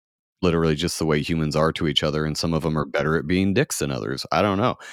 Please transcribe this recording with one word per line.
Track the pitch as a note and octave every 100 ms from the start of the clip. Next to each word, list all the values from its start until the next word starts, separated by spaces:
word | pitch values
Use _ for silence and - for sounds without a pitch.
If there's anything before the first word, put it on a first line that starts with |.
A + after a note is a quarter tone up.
| _ _ _ _
literally | F2+ E2 D#2+ D2+
just | E2+ -
the | D#2+
way | D#2
humans | C#2+ E2 D#2 D2
are | D#2+
to | - E2
each | C#2
other, | D#2 D2+ D#2
and | D2+
some | F2
of | D#2+ D#2+
'em | D#2
are | C#2
better | D2 C#2+ D#2+
at | D2
being | F2+ G2 G2
dicks | D3+ -
than | C#2+
others. | C2 G#1+ C2+ -
I | D#2
don't | G2+ G2
know. | A#2+ - -